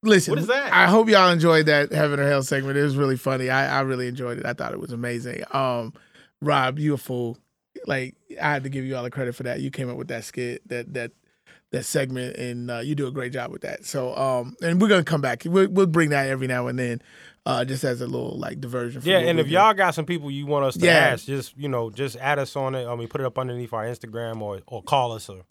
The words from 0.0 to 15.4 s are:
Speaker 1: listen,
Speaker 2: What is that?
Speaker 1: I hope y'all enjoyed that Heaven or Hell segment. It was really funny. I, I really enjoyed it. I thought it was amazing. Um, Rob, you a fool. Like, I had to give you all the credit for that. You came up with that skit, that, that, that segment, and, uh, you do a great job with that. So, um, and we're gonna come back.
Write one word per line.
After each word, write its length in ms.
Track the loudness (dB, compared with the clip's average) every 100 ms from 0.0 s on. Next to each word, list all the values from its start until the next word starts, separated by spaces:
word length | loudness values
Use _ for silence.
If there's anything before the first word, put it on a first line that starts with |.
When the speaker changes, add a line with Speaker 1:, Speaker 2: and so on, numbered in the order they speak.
Speaker 1:
listen, 280 | 6 4 6
Speaker 2:
What 80 | 0
is 80 | 2
that? 240 | 0 4
Speaker 1:
I 140 | 6 8
hope 200 | 8 8
y'all 200 | 8 8
enjoyed 340 | 6 6 6 6
that 240 | 4 2
Heaven 280 | 2 2 2
or 80 | 2
Hell 160 | 2
segment. 340 | 0 -2 0 0
It 60 |
was 140 | 2 2
really 200 | 0 0
funny. 320 | -2 -2 0
I, 300 | 0 0 0
I 20 |
really 260 | -2 -2 -4
enjoyed 300 | -6 -6 -6
it. 80 | -6
I 80 |
thought 200 | -6 -6
it 60 | -6
was 120 | -8
amazing. 520 | -6 -4 -6 -6 -10 -6
Um, 420 | -2 -2 -2 -6 -12 _ _ _ _
Rob, 360 | 0 2 2 0
you 160 | -2
a 40 | -2
fool. 400 | -4 -4 -4 -8 _ _ _ -16 -6
Like, 280 | -4 -4 -10 _ -6
I 100 | -2
had 120 | -2
to 60 | -4
give 160 | -8 -6
you 100 | -6
all 60 |
the 60 | -6
credit 220 | -6 -6 -6
for 80 |
that. 180 | -6 -6
You 100 | -6
came 180 | -6 -8
up 80 | -8
with 120 | -8
that 140 | -10 -10
skit, 420 | -8 -6 -8 _
that, 240 | -8 -6
that, 180 | -8 -8 _ _ _ _ -20 _
that 140 | -8 -2
segment, 500 | -2 -2 -4 -8 -8
and, 320 | -8 -6 -6
uh, 100 | -6
you 160 | -4 -4
do 120 | -4
a 40 |
great 220 | -6 -6
job 180 | -6 -8
with 100 | -10
that. 240 | -10 -10 -8
So, 300 | -6 -4 -2
um, 400 | 0 0 -4 -6
and 180 | 0 4
we're 100 | 6
gonna 140 | 6
come 180 | 4 0
back. 220 | 0 -4